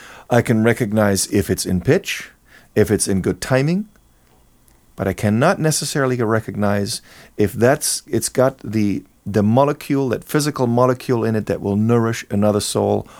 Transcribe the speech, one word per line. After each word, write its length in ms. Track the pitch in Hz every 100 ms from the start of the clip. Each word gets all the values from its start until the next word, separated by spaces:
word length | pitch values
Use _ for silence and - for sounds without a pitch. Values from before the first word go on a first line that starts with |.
| - - -
I 140 | 120
can 220 | 117 110
recognize 640 | 113 113 113 107 104 98 -
if 200 | 104 95
it's 160 | 92
in 160 | 90 90
pitch, 500 | 87 170 - - - _ _ - _
if 160 | - 104
it's 160 | 101 -
in 140 | 98
good 200 | 85 92
timing, 480 | - 131 143 180 214 _ _ _ _ _ _ _ _ _ _ -
but 100 | 95
I 60 |
cannot 480 | 92 104 110 147 202
necessarily 600 | 156 151 143 151 135 123
recognize 800 | 113 113 - 101 101 101 101 - - - - -
if 160 | 101
that's, 500 | 98 117 147 - - -
it's 200 | 113 -
got 300 | - 127 -
the, 460 | - 110 104 95 - _
the 180 | - 101
molecule, 640 | 104 117 143 147 - 139 135
that 160 | 107
physical 420 | - 156 143 139 123
molecule 580 | 120 127 120 - 120
in 120 | 110 110
it 100 | 104
that 140 | 85
will 160 | 101 101
nourish 480 | 107 117 113 113 -
another 320 | 104 104 104
soul 460 | - 107 101 104 101